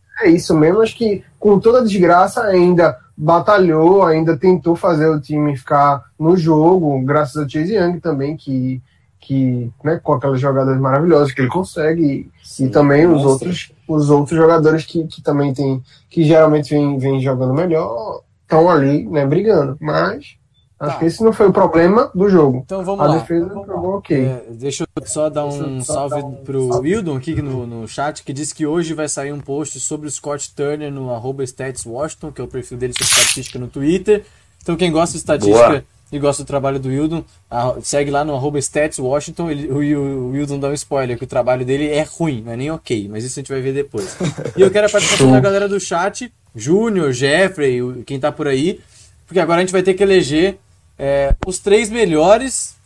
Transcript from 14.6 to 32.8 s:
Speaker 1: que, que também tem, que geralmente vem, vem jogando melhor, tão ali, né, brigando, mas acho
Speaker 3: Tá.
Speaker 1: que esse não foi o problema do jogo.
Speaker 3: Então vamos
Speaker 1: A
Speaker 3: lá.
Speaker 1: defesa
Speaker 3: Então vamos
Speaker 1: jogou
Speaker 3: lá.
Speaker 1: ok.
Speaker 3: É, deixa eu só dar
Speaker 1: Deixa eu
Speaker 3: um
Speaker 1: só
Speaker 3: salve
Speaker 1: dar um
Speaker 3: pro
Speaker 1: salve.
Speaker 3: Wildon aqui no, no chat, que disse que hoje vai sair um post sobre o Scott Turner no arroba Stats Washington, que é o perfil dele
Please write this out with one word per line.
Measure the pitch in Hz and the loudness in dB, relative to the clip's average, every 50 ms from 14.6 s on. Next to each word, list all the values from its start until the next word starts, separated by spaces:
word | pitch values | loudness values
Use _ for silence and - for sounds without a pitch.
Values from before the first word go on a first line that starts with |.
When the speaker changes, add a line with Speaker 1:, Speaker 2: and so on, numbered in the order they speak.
| 147 156 160 160 - | 4 4 2 2 -2
Speaker 1:
que, | - - 170 160 160 | -4 -6 -6 -6 -6
que | - - | -10 -8
também | - 160 147 143 143 143 131 | -4 -2 0 0 0 0 -2
tem, | 135 139 135 135 131 123 _ _ _ _ _ | -2 -2 -2 -2 -4 -6 _ _ _ _ _
que | - 170 165 | 0 2 4
geralmente | 147 165 160 160 156 151 151 147 - | 6 6 6 6 6 4 2 0 0
vem, | 147 147 143 143 143 135 | 0 0 2 0 0 -2
vem | 127 135 135 135 | -2 0 0 0
jogando | 131 139 135 127 131 127 135 | 0 -2 -2 0 0 0 0
melhor, | 151 180 180 160 160 175 202 226 226 220 202 170 - - _ _ _ _ - | 0 0 0 0 -2 -2 -4 -6 -8 -8 -10 -12 -12 -16 _ _ _ _ 2
tão | 170 160 165 180 | 4 4 6 6
ali, | 175 151 135 135 143 156 - 208 | 6 4 4 2 2 0 -2 -2
né, | 175 147 139 | -2 -2 0
brigando, | 139 151 180 202 220 202 165 139 135 135 - | 2 0 2 2 2 2 2 2 0 -4 -6
mas | 156 151 151 160 156 - - 285 294 - - _ _ _ _ _ _ _ _ _ | -6 -4 -2 -2 -2 -2 -4 -8 -12 -18 -20 _ _ _ _ _ _ _ _ _
acho | - 147 - | -8 -8 -4
Speaker 3:
Tá. | 139 | -2
Speaker 1:
que | 165 | -2
esse | 165 156 - 226 | -2 -2 2 0
não | 226 | 0
foi | 208 - 214 190 | 2 4 4 4
o | - | 4
problema | 202 190 175 - 165 165 180 202 233 262 - - | 4 2 2 4 4 4 4 4 2 2 0 0
do | 180 190 208 | 0 2 4
jogo. | 190 175 151 139 127 127 127 | 6 6 4 4 2 -2 -6
Speaker 3:
Então | - 185 196 180 | -8 -8 -6 -6
vamos | 180 196 175 147 | -6 -2 0 0
Speaker 1:
A | 147 | 0
Speaker 3:
lá. | 156 160 | 0 0
Speaker 1:
defesa | - - 170 170 170 | -2 -2 -2 -2 -2
Speaker 3:
Então | 190 202 202 | -4 -8 -12
vamos | 196 - | -12 -10
Speaker 1:
jogou | 190 170 170 180 | -8 -6 -6 -4
Speaker 3:
lá. | 196 196 | -6 -6
Speaker 1:
ok. | - - 165 135 127 | -4 -2 -2 -2 0
Speaker 3:
É, | 131 127 123 117 113 | -2 -4 -6 -10 -14
deixa | 117 113 123 143 131 - 165 | -14 -10 -8 -8 -6 -6 -8
eu | - _ 156 - | -8 _ -10 -10
só | - - 151 151 156 | -8 -6 -4 -4 -4
dar | 143 147 147 | -4 -4 -6
Speaker 1:
Deixa | 143 143 143 | -6 -6 -8
eu | 151 147 | -8 -8
Speaker 3:
um | 135 131 123 | -8 -8 -8
Speaker 1:
só | - - | -6 -6
Speaker 3:
salve | 135 143 143 147 | -6 -4 -4 -6
Speaker 1:
dar | 147 143 | -6 -8
um | 135 131 - | -10 -12 -14
Speaker 3:
pro | - - 139 135 131 127 | -12 -6 -4 -4 -2 -2
Speaker 1:
salve. | 123 127 131 156 196 | -2 -2 0 0 -2
Speaker 3:
Wildon | 233 196 165 139 131 | -2 -2 -4 -6 -6
aqui | 131 165 156 151 | -6 -6 -6 -6
no, | 147 139 135 127 123 117 | -6 -6 -8 -8 -8 -10
no | 117 113 110 101 | -12 -12 -14 -12
chat, | - - 139 151 147 - - | -8 -6 -6 -6 -6 -8 -12
que | - 143 | -12 -10
disse | 135 151 151 - | -10 -10 -10 -8
que | - 156 | -6 -4
hoje | 147 156 175 170 160 160 | -2 -2 -2 -4 -4 -6
vai | 147 156 143 | -6 -6 -6
sair | - 147 139 143 | -6 -8 -8 -8
um | 147 143 | -10 -12
post | 139 - 135 147 156 - - 135 | -10 -8 -8 -8 -8 -8 -10 -10
sobre | - - 156 147 151 147 | -8 -8 -8 -8 -10 -10
o | |
Scott | 139 - - 151 147 139 - - - | -12 -10 -8 -8 -8 -8 -8 -12 -8
Turner | - 143 143 151 151 151 143 | -6 -4 -4 -4 -6 -8 -10
no | 139 139 131 127 123 | -8 -8 -8 -8 -8
arroba | 113 110 131 135 139 135 | -6 -6 -8 -6 -6 -8
Stats | 131 - - 131 135 127 - - | -8 -8 -10 -10 -10 -10 -10 -12
Washington, | 117 113 127 151 160 - - - 151 | -10 -8 -8 -8 -8 -8 -12 -14 -14
que | 139 - | -12 -12
é | 123 | -12
o | 120 | -10
perfil | - 131 120 - 131 | -10 -12 -12 -10 -8
dele | 120 | -8